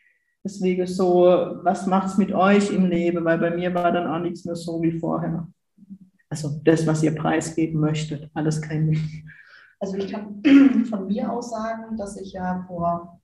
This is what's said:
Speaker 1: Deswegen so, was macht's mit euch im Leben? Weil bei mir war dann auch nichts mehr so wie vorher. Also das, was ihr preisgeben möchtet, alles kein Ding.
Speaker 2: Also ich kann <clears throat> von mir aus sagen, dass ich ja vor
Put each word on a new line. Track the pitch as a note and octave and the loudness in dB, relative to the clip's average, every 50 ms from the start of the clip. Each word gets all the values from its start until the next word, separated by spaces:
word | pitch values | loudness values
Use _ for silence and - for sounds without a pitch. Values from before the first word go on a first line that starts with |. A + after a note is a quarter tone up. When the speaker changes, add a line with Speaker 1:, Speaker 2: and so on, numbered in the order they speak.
| _ _ _ _ _ _ _ _ - | _ _ _ _ _ _ _ _ -12
Speaker 1:
Deswegen | G3 G3 G3+ F#3 F#3 F3+ F3+ F3+ F3+ | -12 -6 -2 -2 0 0 0 -2 -2
so, | F3+ F#3+ F#3+ F3+ F3+ F3+ F3 F3+ F3+ D#3 - - - - - | -2 0 2 4 6 6 6 6 6 4 2 -2 -6 -4 0
was | F3 G3 - - | 0 0 0 0
macht's | F#3 F#3 G3 F#3+ - - - | 0 2 2 0 0 0 0
mit | F#3+ F3+ | 0 2
euch | - E3+ F#3 G3 G3+ G3+ G3+ G3+ | 2 2 4 6 6 6 4 2
im | - F#3 F#3+ | 2 2 2
Leben? | F3+ E3+ E3+ F3 E3+ F3 E3 E3 | 2 2 2 0 0 0 0 0
Weil | E3 E3 E3 | 0 0 2
bei | E3+ E3+ | 0 -2
mir | F3 F3 F3+ F3+ F3 | -2 -2 -2 -2 0
war | F3 F3 E3+ | 0 2 2
dann | F3 F3 F3 - | 2 0 0 -2
auch | D#3 E3+ | -4 -4
nichts | F3 F3 F3 - - | -4 -4 -6 -8 -8
mehr | E3+ E3+ | -8 -8
so | E3 E3 E3+ E3 E3 | -8 -8 -8 -4 -2
wie | E3 E3 E3 E3 | -2 -2 -2 -2
vorher. | E3 D#3+ D#3+ D#3+ E3+ E3 E3 E3+ E3 - - _ _ _ _ _ - - G3 - - _ _ _ _ - | -2 -4 -4 -2 -4 -4 -4 -6 -8 -10 -14 _ _ _ _ _ -20 -20 -20 -20 -20 _ _ _ _ -10
Also | - - D#3 C#3 D3 - - | -8 -6 -6 -6 -6 -2 2
das, | E3 E3 D#3 - D#3+ | 2 4 4 4 2
was | D#3 D#3 D#3 | 0 2 2
ihr | D3+ D#3 | 0 0
preisgeben | - - D#3+ D#3+ D#3+ D#3+ - - E3 D#3+ D#3+ D#3+ D3+ | 0 -2 0 0 0 -2 -4 -4 -2 -2 -2 0 0
möchtet, | D3+ D3+ D#3 D3+ - - C#3+ C#3 - - - | 0 0 0 -2 -4 -6 -8 -10 -12 -10 -8
alles | D#3 D3+ D#3 D3+ - | -4 -2 -2 -2 -2
kein | - - D#3 D3+ D#3 D#3 | -4 -4 -4 -2 0 0
Ding. | D#3 D#3 - - - - - - - - - - - - - _ _ - | 0 0 -2 -4 -8 -12 -16 -18 -20 -20 -20 -20 -20 -20 -20 _ _ -10
Speaker 2:
Also | G3+ F#3+ F#3+ G3+ | -10 -8 -6 -6
ich | G3 F#3+ | -6 -6
kann | G#3 G#3 - - - - - | -8 -10 -10 -12 -8 0 4
<clears throat> | C#4+ C#4 C#4 C4+ B3+ G#3+ A3 - - | 8 8 10 10 8 6 4 0 0
von | G#3+ F#3+ F#3 G3 | -2 -6 -4 -4
mir | G#3+ B3+ C4 - | -4 -2 -2 -4
aus | A#3 A#3+ A#3+ - | -4 -4 -6 -8
sagen, | A3+ A3 A3 A3+ A3+ A3+ A3+ A3+ A3 A3 | -8 -8 -6 -6 -8 -8 -10 -10 -8 -8
dass | G3+ G3 G3+ F#3+ | -8 -8 -10 -12
ich | F#3+ F#3+ | -14 -12
ja | - F#3 F3+ F3+ F3+ F#3 F3+ - | -10 -6 -4 -4 -4 -4 -6 -8
vor | F3+ E3+ E3+ E3+ E3+ E3+ F3 - - - | -6 -4 -2 -2 -2 -4 -6 -12 -20 -20